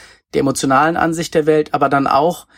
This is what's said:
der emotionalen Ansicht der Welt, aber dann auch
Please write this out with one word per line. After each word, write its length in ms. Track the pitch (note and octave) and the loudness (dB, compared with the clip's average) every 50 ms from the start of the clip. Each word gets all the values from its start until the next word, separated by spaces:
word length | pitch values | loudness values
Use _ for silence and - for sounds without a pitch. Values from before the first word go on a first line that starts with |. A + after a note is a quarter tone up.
| - - - _ _ _ - | -20 -20 -20 _ _ _ -4
der 80 | - | -2
emotionalen 560 | C#3 C3+ B2+ - - C3+ C3+ C3+ D3+ D#3+ E3+ | 0 0 -2 -2 -2 0 2 2 2 2 0
Ansicht 380 | F3 - E3 E3 E3 E3+ - - | 0 -2 -2 -2 -4 -6 -4 -2
der 100 | E3 D3 | 0 2
Welt, 300 | D#3 D#3 D3+ D3+ - - | 2 2 2 0 0 -2
aber 160 | D3 C#3+ C3+ | -2 0 0
dann 160 | C#3+ C#3 C#3 | 0 0 0
auch 420 | - - C#3 D3+ F3 E3+ - - _ _ | 2 2 2 2 0 -2 -4 -10 _ _